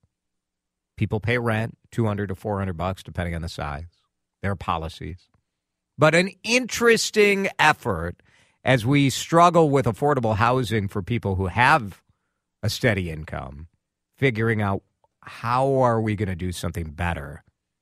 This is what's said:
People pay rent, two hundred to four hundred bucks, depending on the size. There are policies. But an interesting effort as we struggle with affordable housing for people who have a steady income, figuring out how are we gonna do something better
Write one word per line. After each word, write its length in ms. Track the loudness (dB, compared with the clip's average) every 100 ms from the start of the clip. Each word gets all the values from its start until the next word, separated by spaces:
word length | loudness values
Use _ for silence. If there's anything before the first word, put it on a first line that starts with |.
| _ _ _ _ _ _ _ _ _ -6
People 220 | -4 -2
pay 180 | -2 -2
rent, 400 | -2 -2 -4 -10 _
two 140 | -2 -2
hundred 220 | -2 -6
to 80 | -6
four 240 | -6 -4
hundred 180 | -4 -4
bucks, 260 | -6 -6
depending 320 | -8 -6 -6 -6
on 60 |
the 80 | -8
size. 380 | -8 -8 -10 -12 _ _ _ _ _
There 100 | -6
are 40 | -6
policies. 760 | -4 -4 -6 -10 -14 -14 _ _ _ _ _ _ _ 2
But 180 | 4 4
an 160 | 0 -4
interesting 1080 | -2 0 0 0 4 4 2 2 4 2 -2 2
effort 600 | 2 2 -2 -4 -6 -10 _ _ _ _
as 220 | 0 2 4
we 240 | 2 2
struggle 600 | 0 2 6 6 6 4
with 160 | 4 2
affordable 500 | 0 0 2 0 2
housing 520 | 2 2 0 -2 -2
for 140 | -6
people 340 | -4 -4 -2 -2
who 120 | -2
have 540 | 2 4 4 0 -12 _ _ _ _ _ _
a 80 | -6
steady 400 | -2 0 0 -4
income, 580 | -8 -10 -10 -10 -14 -20 _ _ _ _ _
figuring 440 | 0 0 0 0
out 220 | -2 -4 -8 _ _ _
how 540 | -20 -10 -2 0 2 4
are 200 | 4 2
we 140 | 0 -2
gonna 200 | -4 -4
do 160 | -6
something 400 | -6 -6 -6 -8
better 520 | -6 -4 -4 -8 -16 _ _ _ _